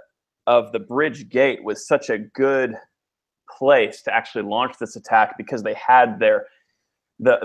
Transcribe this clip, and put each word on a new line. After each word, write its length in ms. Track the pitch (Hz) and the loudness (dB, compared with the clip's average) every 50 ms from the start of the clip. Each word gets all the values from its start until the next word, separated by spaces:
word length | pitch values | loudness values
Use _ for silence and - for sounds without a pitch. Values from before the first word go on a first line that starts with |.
| - _ _ _ _ _ _ _ _ - | -8 _ _ _ _ _ _ _ _ 2
of 240 | 120 120 110 104 | 2 2 2 0
the 80 | - 113 | -6 -8
bridge 500 | 98 - 117 131 151 156 123 147 107 - | -8 -6 -4 -2 -2 -2 -4 -8 -14 -6
gate 340 | - 123 135 139 117 - - | 0 2 2 2 0 -2 -6
was 220 | 107 107 - - | -8 -8 -8 -2
such 240 | - 160 139 - - | 0 0 0 0 -4
a 80 | 117 104 | -6 -6
good 580 | 107 - _ - 135 135 139 135 131 123 113 - - _ _ _ _ _ _ _ _ _ _ _ _ - - | -6 -10 _ -2 0 0 2 0 -2 -4 -6 -10 -16 _ _ _ _ _ _ _ _ _ _ _ _ -20 -12
place 460 | - 131 135 143 127 110 104 - - - | -2 2 4 4 4 4 0 -4 -8 -8
to 120 | - - | -4 -4
actually 280 | 113 113 - - 117 101 | -4 -4 -4 -8 -8 -6
launch 340 | 101 104 113 127 131 - - | -4 -4 -4 -4 -4 -6 -10
this 160 | 117 110 - | -12 -12 -12
attack 420 | - - - - 110 110 107 - - | -16 -6 0 2 2 2 2 -2 -8
because 240 | - - - 120 | -12 -10 -10 -8
they 140 | 104 107 110 | -6 -6 -8
had 420 | - - - 127 127 123 117 107 98 | -4 0 4 4 4 4 4 2 0
their, 280 | 113 110 107 104 - - _ _ _ _ _ _ _ _ _ _ _ _ _ - | 2 2 2 2 -2 -6 _ _ _ _ _ _ _ _ _ _ _ _ _ 0
the, 180 | 110 127 123 - - | 2 2 2 2 2